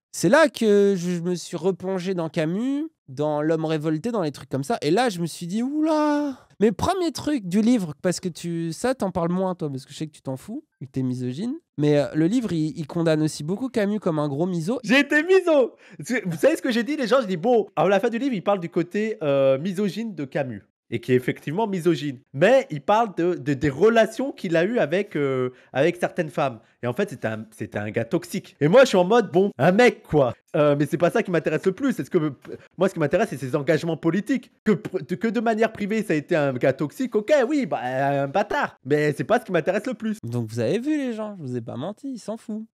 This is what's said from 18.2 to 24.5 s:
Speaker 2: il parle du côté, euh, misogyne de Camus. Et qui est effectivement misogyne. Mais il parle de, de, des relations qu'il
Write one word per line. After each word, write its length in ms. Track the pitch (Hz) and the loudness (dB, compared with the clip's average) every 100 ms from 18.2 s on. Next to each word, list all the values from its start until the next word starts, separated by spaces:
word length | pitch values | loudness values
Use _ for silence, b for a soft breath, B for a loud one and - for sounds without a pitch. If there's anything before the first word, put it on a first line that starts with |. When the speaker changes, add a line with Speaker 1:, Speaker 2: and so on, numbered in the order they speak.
| 277 | -2
Speaker 2:
il 100 | 214 | -2
parle 160 | 202 202 | 0 -2
du 100 | 165 | -2
côté, 480 | 180 165 208 214 214 | -4 -2 -2 -2 -2
euh, 380 | 151 139 135 135 | 0 2 4 2
misogyne 560 | 175 180 208 175 226 160 | 0 -2 -2 -2 -8 -8
de 100 | 139 | -6
Camus. 380 | 160 131 104 - _ - | -4 -4 -8 -14 _ -8
Et 120 | 117 | -8
qui 100 | - | 2
est 40 | 127 | 2
effectivement 520 | 139 - - 165 220 | 2 -6 -6 -4 -2
misogyne. 520 | 190 160 151 147 120 _ | 0 0 0 -2 -10 _
Mais 320 | 139 185 269 - | 2 4 4 2
il 80 | 151 | -8
parle 340 | - 214 233 170 | 0 2 2 0
de, 180 | 170 165 | -2 -2
de, 180 | 131 | -2
des 160 | 131 151 | -2 -2
relations 600 | 135 214 233 220 - 269 | 4 4 6 2 0 -8
qu'il 240 | - 185 | -6 -2